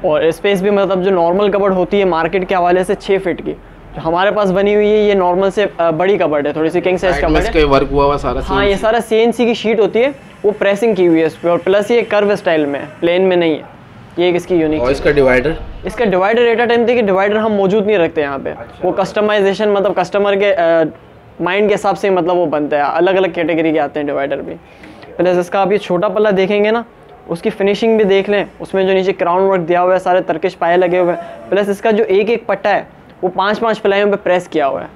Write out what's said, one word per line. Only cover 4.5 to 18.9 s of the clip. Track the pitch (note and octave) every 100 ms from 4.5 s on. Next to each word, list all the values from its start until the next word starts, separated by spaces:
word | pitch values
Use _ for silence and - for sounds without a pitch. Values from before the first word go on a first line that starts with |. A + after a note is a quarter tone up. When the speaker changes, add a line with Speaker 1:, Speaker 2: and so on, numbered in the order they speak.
Speaker 1:
बनी | F#3 G3+
हुई | G#3 G#3
है | G#3+
ये | G#3
normal | G3+ F3+ F3+ G3
से, | G3 G3 -
अ, | E3+
बड़ी | D#3+ F#3 G3+
cupboard | E3 D3 C#3+
है, |
थोड़ी | D3+ D#3+
सी | F3
king | F3+ F3+
size | F#3+
Speaker 2:
साइड | F3
में | E3+
Speaker 1:
कबर्ड | D#3+ G3+
है। | A3+
Speaker 2:
इसका | D3
work | C#3 C3+
हुआ | C#3+
हुआ | C#3+ C#3+
सारा | C#3+ B2+
Speaker 1:
हाँ, | B2+ F#3+
ये | G3+
Speaker 2:
सीएनसी? | G3
Speaker 1:
सारा | A3 A#3
सीएनसी | - A3 A#3 A3+ A#3
की |
sheet | A#3 G#3+ A3+
होती | F#3+ A3
है, | C4 C#4 - -
वो | G3+
pressing | G#3 G3 G3+ A#3 F#3
की | F3
हुई | D#3+
है | D#3+
इस |
पर, | - E3+ E3+
plus | F3+ G3+ G3+
ये | A#3+
curve | G#3+ G#3 G3+ G3+
style | F#3 D#3+ C#3+
में | C#3
है, | D3 -
प्लेन | E3+ F3+
में | F#3+ F3+
नहीं | E3
है। | D3+ - - - - - -
ये | F3+
एक | F3
इसकी | F3
यूनिक | F3+ D#3 D3+
Speaker 2:
और | C#3
Speaker 1:
चीज़ | C#3
Speaker 2:
इसका | E3
Speaker 1:
है। | C#3+
Speaker 2:
divider? | C3 B2+ C3+ D#3+ - - F3+
Speaker 1:
इसका | -
divider | A3+ F#3 F#3+ A#3
एट | A#3+ A3+
अ |
टाइम | A#3+ A#3
देखिए, | A#3 A#3+
divider | G#3 F#3+ G3+ G#3+
हम | A3
मौजूद | G#3 F#3+ G#3+ G3+
नहीं | G#3
रखते | E3 D#3+
यहाँ | C#3+ C3+
पे। | -
Speaker 3:
अच्छा। | D3+ - -
Speaker 1:
वो | F3+